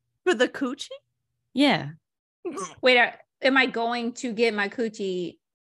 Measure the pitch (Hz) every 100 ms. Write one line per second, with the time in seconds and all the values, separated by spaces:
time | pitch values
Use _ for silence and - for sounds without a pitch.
0 | _ _ 370 233 254 - 262 269 - 539
1 | _ _ _ _ _ 254 285 160 143 160
2 | _ _ _ _ 359 - - - 254 247
3 | 226 - _ _ 269 269 269 226 233 240
4 | 233 247 254 214 233 208 202 202 226 214
5 | 196 180 175 - _ _ _